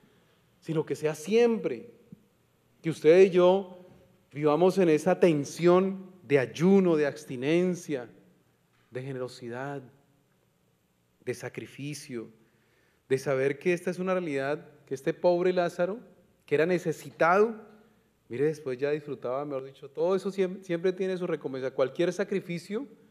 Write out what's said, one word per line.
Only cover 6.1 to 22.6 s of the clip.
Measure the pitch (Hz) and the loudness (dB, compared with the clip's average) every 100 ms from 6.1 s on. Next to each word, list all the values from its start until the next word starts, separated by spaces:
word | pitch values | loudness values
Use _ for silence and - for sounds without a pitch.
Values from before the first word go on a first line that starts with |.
| - 113 | -14 0
de | 139 | 0
ayuno, | 120 - 175 196 180 156 | 0 0 4 6 4 2
de | 143 | 0
abstinencia, | 123 - 127 135 170 180 175 - 135 117 - _ _ _ _ _ _ _ | -4 -12 -6 -2 0 0 -4 -6 -8 -8 -20 _ _ _ _ _ _ _
de | 123 | -12
generosidad, | 135 127 123 - 120 120 139 139 123 _ _ _ _ _ _ _ _ _ _ _ _ _ | -10 -10 -10 -12 -12 -10 -10 -12 -16 _ _ _ _ _ _ _ _ _ _ _ _ _
de | - | -12
sacrificio, | 113 123 - - - 143 143 - 120 110 _ _ _ _ _ _ _ - | -10 -10 -12 -14 -14 -14 -12 -12 -12 -14 _ _ _ _ _ _ _ -4
de | 135 | -2
saber | 147 131 139 143 | 0 0 0 -2
que | 180 | -2
esta | 175 180 | -2 -4
es | 175 | -6
una | 185 | -2
realidad, | 185 175 135 135 151 - - - | -2 -2 -4 -4 -6 -10 -20 -12
que | |
este | 135 - | -6 -6
pobre | - 180 175 185 | 0 2 2 2
Lázaro, | 180 175 - 175 233 - _ _ _ - | 0 -2 -2 -4 -4 -14 _ _ _ -2
que | |
era | 147 | 2
necesitado, | 165 175 160 147 135 - 165 190 226 220 - - _ _ _ _ - | 2 0 -2 -6 -6 2 4 6 4 0 -16 -20 _ _ _ _ -10
mire, | 117 | -2
después | 147 151 131 123 | -2 -2 -8 -4
ya | 143 | -2
disfrutaba, | 151 147 127 127 131 | -4 -6 -10 -6 -6
mejor | 147 135 | -6 -8
dicho, | 135 - 139 | -10 -18 -14
todo | - 170 | -4 0
eso | 190 196 | 0 -2
siem-, | 196 185 196 | -4 -4 -4
siempre | - 170 185 | -6 -2 -2
tiene | 185 185 180 | -2 -4 -4
su | 175 | -4
recompensa. | 156 139 131 131 | -6 -6 -6 -6
Cualquier | 135 131 135 175 | -2 -2 0 -2
sacrificio | 175 196 196 - 175 | -2 -4 -4 -6 -10